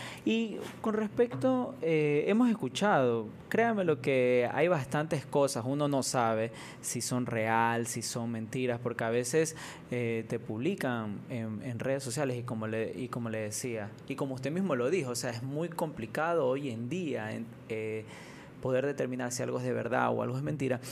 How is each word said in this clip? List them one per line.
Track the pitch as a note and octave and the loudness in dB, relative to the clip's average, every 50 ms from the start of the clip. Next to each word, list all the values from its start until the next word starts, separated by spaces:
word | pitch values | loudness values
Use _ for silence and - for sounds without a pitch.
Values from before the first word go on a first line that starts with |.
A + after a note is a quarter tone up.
| - - - - - | -12 -12 -10 -4 0
Y | G#3+ A3 A3+ A#3 G#3+ - - - - - - | 2 2 2 2 -2 -4 -6 -8 -10 -8 -6
con | - A3 G#3 | -2 -2 0
respecto, | G#3+ A3 G#3 - - A#3+ A#3+ - B2+ C4 C4 C4 B3+ B3 - - - | 0 0 0 2 2 2 2 2 0 2 2 2 2 0 -2 -4 -2
eh, | - E3 D#3+ D#3 D3+ D3 D3 D3 D#3 - | 0 2 4 4 4 4 4 4 4 4
hemos | G3+ A3+ B3 A#3+ | 4 6 6 4
escuchado, | G#3+ - - B2 - - F#3+ G#3 F#3+ D3+ C3 B2 A#2 A#2 G#2+ G#2 - - - - | 4 2 0 -2 0 2 4 4 6 6 6 6 4 2 0 -4 -8 -12 -8 -2
créanme | - G#3 A3+ A#3 A3+ G3+ F#3 | 2 2 4 4 2 2 2
lo | E3 D3+ B2+ | 2 2 2
que | B2 D3 C3+ C3 B2 B2 B2 B2 A#2+ A2+ | 2 4 4 6 6 6 6 6 4 4
hay | - - D#3 F3 | 2 4 4 4
bastantes | F3+ D3 B2 - - D3+ D#3 D#3+ E3+ C#3 - | 4 2 0 0 0 0 0 0 -2 -2 -2
cosas, | - - D3 C#3 C3+ - B2+ A2+ | 0 2 4 4 4 2 0 -2
uno | C3 C#3 D3 D3 C#3+ | 0 0 2 2 2
no | C#3+ C3+ | 2 2
sabe | B2 - - C3 A#2+ A2+ A2+ A2 A2 A#2 - - - - - - | 2 2 2 2 4 4 4 2 0 -2 -4 -8 -14 -14 -14 -10
si | - - - - | -8 -6 -4 -4
son | - - B2+ B2 B2 | -2 0 0 0 0
real, | A#2+ A#2 A2+ A2 A2 A2+ A2+ A#2 A#2 A#2 A#2 A#2 | 0 0 2 2 4 6 6 6 4 4 2 0
si | A2+ - A#2+ | -2 -4 -4
son | A2 - - B2 A#2 A#2 | -4 -4 -4 -4 -4 -4
mentiras, | A#2 A2+ A2+ A2 - C3 B2+ B2 A#2 A#2 | -4 -6 -6 -4 -4 -2 0 0 0 -2
porque | B2 A#2+ A#2 - A#2+ | -2 -4 -2 -2 0
a | A2+ | 0
veces, | A#2 B2 B2 B2 D3 D#3 D#3+ D#3 - - - - - - - - | 2 0 0 2 2 2 2 2 -2 -6 -12 -12 -14 -14 -10 -6
eh, | C3 B2 A#2+ A#2 A2+ A2+ A2 A2+ | -2 -2 0 0 0 -2 -2 -2
te | A#2+ A2+ | -4 -4
publican | B2 B2+ G#2+ A2 B2+ F3+ G3+ G3 D3 C3 A#2+ A#2 A2 G#2+ G2+ - - - | -4 -4 -4 -2 0 0 0 0 0 -2 -2 -2 -2 -4 -6 -8 -8 -6
en, | B2+ A#2 A2+ A2 A2 G#2 | -6 -4 -4 -4 -6 -6
en | - B2+ A#2+ A2 | -6 -6 -6 -4
redes | G#2 C3 C3+ C#3 | -2 0 -2 -2
sociales | B2+ B2 A2+ D3+ D3 C3 B2 B2 | -2 -4 -2 -2 0 0 -2 -2
y | B2 | -4
como | A#2+ A#2+ A2 A2 | -4 -4 -4 -2
le, | A2 A2 A2+ A2 F#2+ - F2 | -2 0 -2 -2 -2 -4 -6
y | B2+ A#2 | -6 -6
como | - B2 A#2 A2+ | -4 -4 -4 -2
le | A2 A2 | -2 -4
decía, | G#2+ G#2 G#2 - - B2+ A#2 A2 G2+ G#2 - - - - | -4 -4 -4 -6 -4 -4 -4 -4 -6 -8 -10 -10 -10 -8
y | C#3 | -6
como | - D3+ C3+ C3 | -4 -4 -4 -4
usted | B2+ C3 C#3 | -4 -4 -2
mismo | D#3+ F3+ G3 F3+ C#3+ | -2 0 0 2 2
lo | B2 A#2+ C3 | 2 2 2
dijo, | F3 F#3 C#3+ B2 | 2 2 0 -2
o | A#2+ | -2
sea, | A2+ - B2 | -2 -2 -4
es | A#2 A#2 | -4 -4
muy | B2 C3+ C#3+ D3+ E3+ E3+ | -4 -4 -4 -4 -4 -4
complicado | E3 - F3 D#3 - - A3 G#3+ - D#3 D#3 E3 E3+ E3 C3+ | -4 -2 -4 -4 -4 -4 -6 -4 -2 0 0 2 2 4 4
hoy | B2+ C3 C#3+ C#3+ C3+ | 2 2 0 -2 -4
en | A2+ A2+ A#2 B2 | -4 -4 -4 -4
día | D#3 F#3 F3+ C#3+ A#2+ A2+ G#2+ G#2+ | -4 -4 -2 -2 -2 -4 -4 -4
en, | A2+ A2+ A2+ - - - - - | -6 -6 -8 -10 -12 -12 -8 -6
eh, | A2+ A2 A2 A2 A2 A2 G#2+ - - - - - - - - - - - | -6 -4 -4 -4 -4 -6 -6 -10 -14 -16 -16 -16 -16 -18 -18 -18 -12 -6
poder | - B2+ C3 B2+ C3 | -2 0 2 2 2
determinar | C#3+ C#3 C#3+ C3+ B2+ B2+ B2+ B2 B2 | 2 0 0 -2 -2 -2 -2 -4 -4
si | B2+ B2 | -2 -2
algo | B2+ B2 B2+ B2+ | -2 -2 -2 -2
es | B2 | -2
de | B2+ | 0
verdad | A#2+ A#2 A2+ A2+ A#2+ B2+ B2 A#2+ | -2 -2 0 0 2 4 4 4
o | A#2 A2+ | 2 2
algo | A2+ A#2+ B2 | 0 0 -2
es | C3 | -2
mentira, | C#3+ D3+ D#3 - C3+ B2+ B2 A#2+ - - | -2 -2 -2 0 0 0 0 0 -4 -8